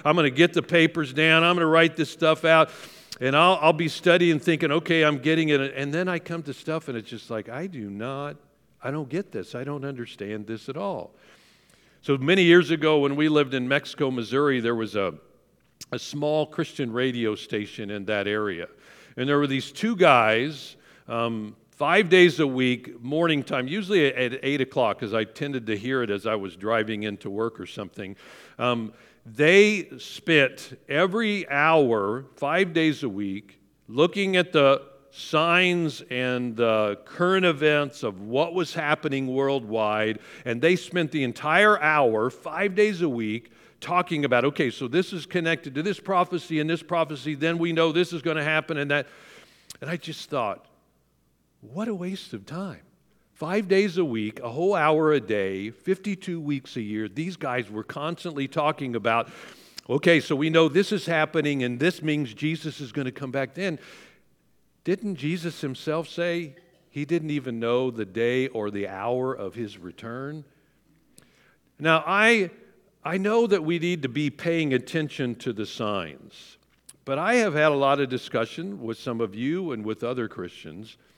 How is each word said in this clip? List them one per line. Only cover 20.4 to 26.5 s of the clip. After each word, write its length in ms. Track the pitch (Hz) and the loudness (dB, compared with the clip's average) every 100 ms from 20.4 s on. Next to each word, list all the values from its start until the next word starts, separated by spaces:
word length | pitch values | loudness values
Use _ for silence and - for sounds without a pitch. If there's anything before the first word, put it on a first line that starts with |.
| 143 143 - - _ - - | 0 -6 -16 -20 _ -20 -8
um, 480 | 117 117 113 107 - _ | -4 -4 -4 -10 -14 _
five 400 | - 147 190 180 | -4 2 2 6
days 300 | 185 175 151 | 8 8 6
a 60 | 143 | 0
week, 540 | 127 127 123 131 123 | 2 0 0 -6 -12
morning 420 | 123 151 170 147 | -4 0 2 0
time, 240 | - 135 127 | -2 -4 -2
usually 460 | 196 185 196 139 | -4 2 4 4
at 260 | 127 123 127 | 4 -2 -2
eight 180 | 135 143 | -2 0
o'clock, 400 | 131 139 113 95 | 0 2 2 0
'cause 140 | 110 | -2
I 100 | 110 | -2
tended 420 | 107 - 143 131 110 | -4 -6 -6 -4 -4
to 80 | 104 | -4
hear 260 | 123 135 | -2 -2
it 80 | 113 | -2
as 160 | 101 107 | -2 -2
I 80 | |
was 220 | 107 98 | -4 -6